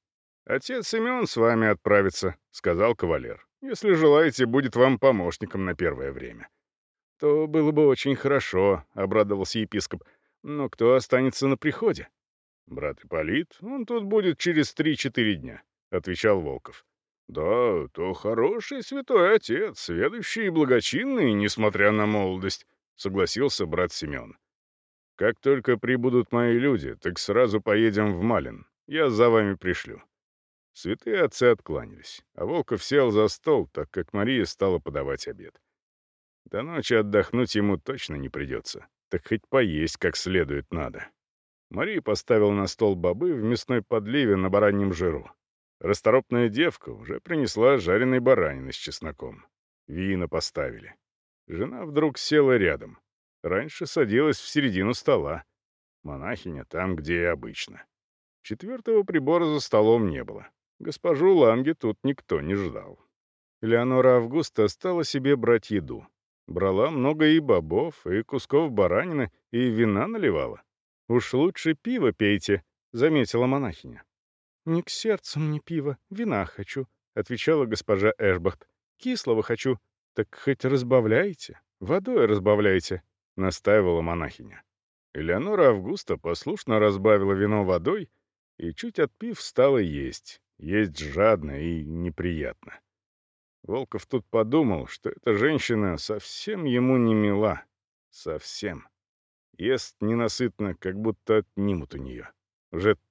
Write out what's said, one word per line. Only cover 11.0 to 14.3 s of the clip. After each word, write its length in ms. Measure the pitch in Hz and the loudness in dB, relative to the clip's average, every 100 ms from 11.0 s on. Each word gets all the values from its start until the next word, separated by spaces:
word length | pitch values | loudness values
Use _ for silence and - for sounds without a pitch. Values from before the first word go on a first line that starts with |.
| - 127 131 - 135 | 4 2 2 0 -2
на 80 | 135 | 0
приходе?» 540 | 156 - 226 - - _ _ _ _ _ _ | -2 -2 -2 -2 -8 _ _ _ _ _ _
«Брат 380 | 65 71 - 69 | -10 -8 -10 -8
Ипполит, 520 | 80 78 120 175 _ | -6 -2 -2 -4 _
он 240 | 208 269 220 | -12 -10 -6
тут 180 | 240 | -6
будет 340 | 196 214 185 | 0 0 0